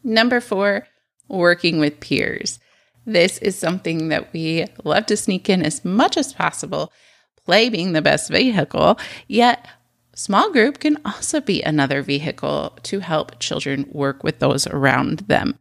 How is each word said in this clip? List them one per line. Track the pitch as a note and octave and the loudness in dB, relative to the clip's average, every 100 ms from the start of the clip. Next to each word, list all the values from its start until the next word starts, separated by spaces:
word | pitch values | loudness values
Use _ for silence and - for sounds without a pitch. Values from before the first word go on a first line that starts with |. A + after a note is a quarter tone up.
Number | B3+ A3 A#3 A#3+ | 2 2 4 2
four, | - G3 G3+ G3+ - _ _ _ _ | 0 0 0 0 -6 _ _ _ _
working | F#3+ F3 F3 F3 E3 | 2 4 4 2 2
with | D3 D3 | 0 -2
peers. | - - - - - - _ _ _ _ - | -4 -2 -2 -4 -8 -10 _ _ _ _ -2
This | F3+ F3+ - | 2 2 2
is | - F#3 | -4 -2
something | E3 F#3 E3 E3 D#3+ | -4 -4 -4 -4 -2
that | D#3 - | -2 -4
we | E3 D#3+ E3 E3+ - | -6 -2 -2 -4 -6
love | D3+ F3 A3 | 0 0 0
to | G#3 | -2
sneak | - F#3 - | 0 -2 0
in | F#3 | 2
as | D#3+ - | 0 -4
much | F3 G3 F4 E4+ | -2 2 2 0
as | C4+ | -4
possible, | - E3+ - - D#3 D#3 _ _ _ _ _ | -2 -4 -4 -8 -6 -6 _ _ _ _ _
play | - G3 A#3+ | 2 4 4
being | A3 F#3 | 0 0
the | D#3+ | 0
best | C#3+ C#3+ - | 2 0 0
vehicle, | - C4 G3+ D3 - D#3 A3 - - - | 2 2 2 -2 2 2 2 -2 -16 -2
yet | A3 A#3+ - - - _ _ _ | 2 2 2 -8 -20 _ _ _
small | - - G3 G#4 | -14 0 2 2
group | D4 A#3 C#4 | 4 2 2
can | D4+ D4+ | 0 0
also | - - - D4+ | -2 -8 -4 -2
be | C4 E3+ | 0 -2
another | - D3+ C#3 C#3 | 0 0 2 0
vehicle | C#3 C#3 D3+ - C#3+ D3 D3 - | -2 -2 -4 -6 -4 -4 -6 -12
to | - G3 | -8 -8
help | F3 D#3 - - | -2 -4 -4 -8
children | - E3 D3 C#3 C#3 | -6 -4 -4 -6 -6
work | D3+ C#3 C3+ | -4 -4 -2
with | B2 A#2+ | -6 0
those | C3+ C#3 - | 0 0 -2
around | D3 C3+ C3 - D#3 | 0 2 2 0 -4
them. | - - - - | 0 0 2 -6